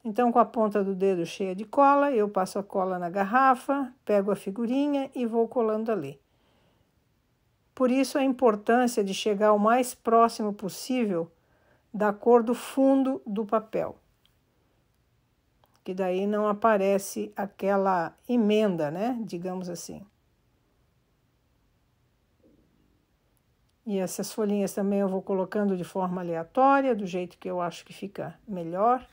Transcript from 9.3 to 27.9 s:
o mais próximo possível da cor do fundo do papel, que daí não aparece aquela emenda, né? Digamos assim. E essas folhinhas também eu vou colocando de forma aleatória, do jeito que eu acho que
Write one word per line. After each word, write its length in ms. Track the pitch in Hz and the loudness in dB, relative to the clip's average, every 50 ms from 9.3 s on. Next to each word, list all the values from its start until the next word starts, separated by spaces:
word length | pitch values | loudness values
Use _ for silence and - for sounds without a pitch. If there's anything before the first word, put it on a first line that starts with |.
| 208 196 214 214 | 0 2 4 4
o 60 | 214 208 | 4 6
mais 360 | 202 220 233 254 254 254 - | 4 4 4 2 2 -2 -6
próximo 580 | _ _ 233 226 226 233 226 226 - 220 208 | _ _ 2 4 6 6 4 2 -4 -6 -6
possível 800 | 202 208 - 180 - - - - 254 254 233 208 185 165 165 170 _ _ _ _ _ _ _ _ _ _ _ _ | -6 -6 -8 -10 -8 -10 -6 -4 -2 -2 0 0 0 -2 -4 -6 _ _ _ _ _ _ _ _ _ _ _ _
da 200 | - 196 214 208 | -4 0 0 0
cor 300 | 202 208 - 240 240 240 | 0 0 4 6 6 6
do 120 | 226 233 240 | 6 2 -4
fundo 680 | 240 - - - 269 269 269 269 269 269 262 269 - - | -4 -6 -6 0 2 4 4 4 4 2 0 -2 -4 -6
do 220 | 240 196 220 226 | -6 -6 -6 -2
papel, 500 | 202 233 220 214 - - 170 165 - - _ _ _ _ _ _ _ _ _ _ _ _ _ _ _ _ _ _ _ _ _ _ _ _ _ _ _ _ _ _ _ _ _ _ _ _ _ _ | 0 -2 -2 -2 -2 -6 -6 -6 -6 -10 _ _ _ _ _ _ _ _ _ _ _ _ _ _ _ _ _ _ _ _ _ _ _ _ _ _ _ _ _ _ _ _ _ _ _ _ _ _
que 100 | - 185 | -8 -4
daí 320 | 185 190 180 180 185 196 | -2 -2 -2 0 0 0
não 220 | 202 214 208 214 214 | 0 0 0 0 0
aparece 840 | 208 208 - 226 220 202 190 196 196 196 196 - - 220 208 208 - | 0 2 4 4 4 4 4 2 2 0 -2 -4 -8 -8 -8 -8 -8
aquela 800 | - 202 202 _ - 196 196 202 196 196 196 190 175 165 160 - _ _ - | -8 -10 -10 _ -4 -2 0 0 2 2 2 0 0 -2 -6 -10 _ _ 0
emenda, 600 | 247 240 214 208 214 214 220 202 180 160 151 143 | 2 2 4 4 4 4 4 2 0 0 -2 -4
né? 300 | 160 180 214 247 262 233 226 | -2 -4 -4 -4 -4 -6 -8
Digamos 440 | 175 185 170 175 185 185 190 180 175 | -8 -10 -8 -8 -8 -8 -6 -8 -8
assim. 360 | 175 170 - - 165 - 196 _ _ _ _ _ _ _ _ _ _ _ _ _ _ _ _ _ _ _ _ _ _ _ _ _ _ _ _ _ _ _ _ _ _ _ _ _ _ _ _ _ _ _ _ _ _ _ _ _ _ _ _ _ _ _ _ _ _ _ _ _ _ _ _ _ _ _ _ _ _ _ _ _ _ _ _ | -10 -12 -12 -14 -16 -16 -18 _ _ _ _ _ _ _ _ _ _ _ _ _ _ _ _ _ _ _ _ _ _ _ _ _ _ _ _ _ _ _ _ _ _ _ _ _ _ _ _ _ _ _ _ _ _ _ _ _ _ _ _ _ _ _ _ _ _ _ _ _ _ _ _ _ _ _ _ _ _ _ _ _ _ _ _
E 140 | 226 202 190 | -4 -2 -2
essas 340 | 185 175 - - 190 - | -2 -4 -4 -8 -8 -8
folhinhas 400 | - - 214 202 208 202 196 185 | -4 -4 -2 -2 0 0 -2 -2
também 280 | - 214 196 196 202 202 | -2 -2 -2 0 0 0
eu 80 | 202 190 | 0 0
vou 120 | 185 190 | -2 -4
colocando 560 | - - - 190 185 180 - 214 202 202 190 | -4 -4 -4 -4 -4 -4 -2 -2 0 0 0
de 60 | 180 | -2
forma 380 | 170 - - 196 185 180 175 185 | -4 -6 -6 -4 -4 -4 -4 -6
aleatória, 760 | 180 170 165 165 165 - _ 262 262 269 277 277 269 262 240 | -6 -6 -6 -6 -8 -4 _ 4 6 6 6 4 2 0 -2
do 100 | 202 208 | -2 -4
jeito 320 | 180 175 180 180 175 - | -4 -4 -6 -6 -6 -12
que 140 | _ - 185 | _ -10 -8
eu 100 | 180 180 | -6 -4
acho 240 | 175 170 170 - - | -4 -6 -6 -10 -20
que 80 | - | -20